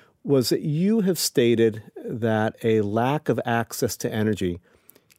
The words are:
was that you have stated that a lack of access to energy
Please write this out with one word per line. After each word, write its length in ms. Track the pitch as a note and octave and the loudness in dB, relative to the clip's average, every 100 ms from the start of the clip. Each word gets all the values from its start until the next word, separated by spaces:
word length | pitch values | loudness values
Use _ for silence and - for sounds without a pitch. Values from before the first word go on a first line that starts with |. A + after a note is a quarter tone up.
| _ _ | _ _
was 280 | - C3+ A#2+ | 0 2 2
that 100 | E3 | 0
you 400 | E3 D3+ F#3+ A3+ | -2 0 2 2
have 180 | F#3+ E3 | 0 -2
stated 640 | - - A#2+ A2+ A2+ G#2+ - - | -2 2 4 4 2 2 -12 -14
that 500 | A#3+ C3 A2+ G#2+ A2 - | -10 -4 0 0 0 -2
a 200 | A#2 A2 | 0 2
lack 460 | G2+ G#2+ B2 D3+ - | 2 0 0 -2 -2
of 120 | B2 | -4
access 520 | A#2+ A#2 A2+ - A#2+ - | 0 -2 -2 -4 -4 -4
to 180 | A#2+ | -6
energy 460 | A2+ G#2+ G#2 F#2 F2 _ _ _ - _ | -2 -2 0 -2 -6 _ _ _ -20 _